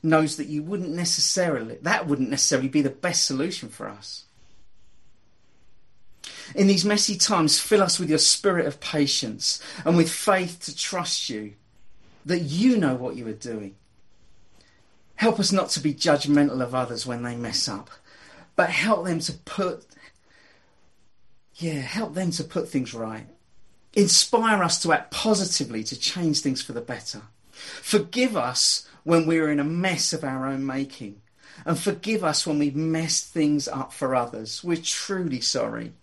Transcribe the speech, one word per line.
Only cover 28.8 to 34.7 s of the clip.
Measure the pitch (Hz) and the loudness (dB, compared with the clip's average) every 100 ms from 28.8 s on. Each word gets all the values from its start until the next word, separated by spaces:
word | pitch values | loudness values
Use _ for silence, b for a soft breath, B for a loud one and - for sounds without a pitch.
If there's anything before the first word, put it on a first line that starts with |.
| B B | B B
when | 151 170 160 | 4 4 6
we're | 165 156 | 2 4
in | 147 | 2
a | |
mess | 143 170 185 165 - | 0 0 0 0 -2
of | 165 | -2
our | 139 131 131 | -4 -4 -4
own | 135 135 | -4 -4
making. | 135 139 - 107 101 _ B B B - | -4 -6 -8 -14 -16 _ B B B -4
And | 160 | -2
forgive | 202 - 202 220 | 0 -2 -2 0
us | 175 147 - | 2 0 0
when | 147 | 2
we've | 147 139 | 2 0
messed | 160 160 160 - - | 0 0 0 -2 -2
things | 165 151 147 139 | 0 2 2 0
up | 135 135 | -6 -8
for | - 135 127 | -4 0 0
others. | 120 110 110 - | 0 -6 -10 -8
We're | 175 | -4